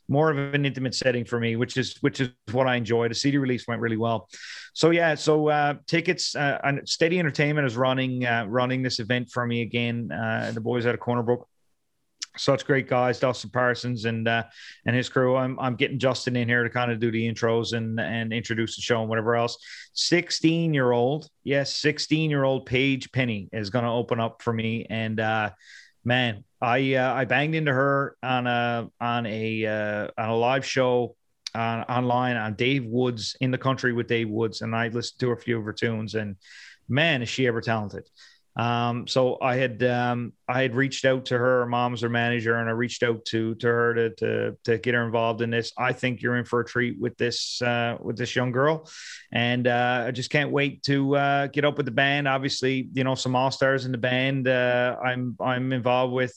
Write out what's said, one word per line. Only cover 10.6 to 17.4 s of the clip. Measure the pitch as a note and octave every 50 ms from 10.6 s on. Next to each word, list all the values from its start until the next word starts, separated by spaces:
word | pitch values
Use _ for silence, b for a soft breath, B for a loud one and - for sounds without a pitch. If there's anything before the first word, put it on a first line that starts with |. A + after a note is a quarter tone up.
boys | G#2+ A#2 A#2+ B2 A2+
out | A#2+ A#2+
of | B2
Corner | - A#2+ A#2+ B2 A#2
Brook. | A#2 B2 A#2+ - - _ _ _ _ _ _ _ _ _ _ _ _ _ _ - - -
Such | - - - C#3 C3 -
great | - C#3+ C3+ A2+ -
guys, | C3+ B2 B2 B2+ A#2 -
Dustin | - B2+ A#2+ - - G2+
Parsons | - B2 B2+ B2 A#2+ A#2+ - B2 B2 A2 G#2
and, | A2+ A2+ A2+ A2+ A2+
uh, | A2+ A#2 A2 B B B B B B B B
and | - A#2
his | B2+ B2 -
crew. | - C3+ B2+ B2+ B2+
I'm, | C3 B2+ B2+ C3 -
I'm | - B2+ A#2+
getting | G#2 C#3+ - - B2+
Justin | A#2 C3 B2+ - - C3 B2
in | B2 A#2+ A#2
here | A#2+ A#2+ A#2+
to | A#2
kinda | - B2 B2 A#2+ A#2
do | A2 A#2 A#2
the | A2 A2+ A2+ A#2
intros | A2 -